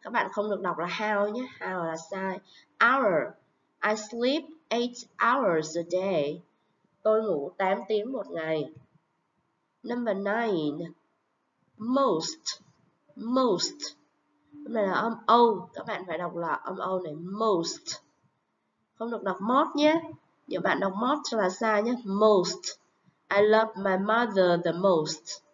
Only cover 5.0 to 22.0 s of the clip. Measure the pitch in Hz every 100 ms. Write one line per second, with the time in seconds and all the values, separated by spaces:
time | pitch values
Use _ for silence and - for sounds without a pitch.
5 | - _ 226 262 226 165 156 170 170 180
6 | 190 175 143 170 - _ _ _ _ _
7 | - 220 220 160 143 - 190 202 240 214
8 | 214 262 196 170 160 160 147 - _ _
9 | _ _ _ _ _ _ _ _ - 240
10 | 233 190 196 214 233 185 151 147 170 -
11 | _ _ _ _ _ _ _ _ 220 262
12 | 269 165 - - - - _ _ _ _
13 | _ - 214 254 254 180 - - - -
14 | _ _ _ _ _ - - 226 202 175
15 | 220 226 - 233 240 202 143 - - 190
16 | 185 160 175 170 170 151 - 185 160 185
17 | 180 151 175 196 220 190 165 - - -
18 | _ _ _ _ _ _ _ _ _ _
19 | 233 220 196 185 202 254 302 285 294 320
20 | 330 - _ _ - 175 180 175 196 185
21 | 240 294 285 226 185 185 226 214 220 247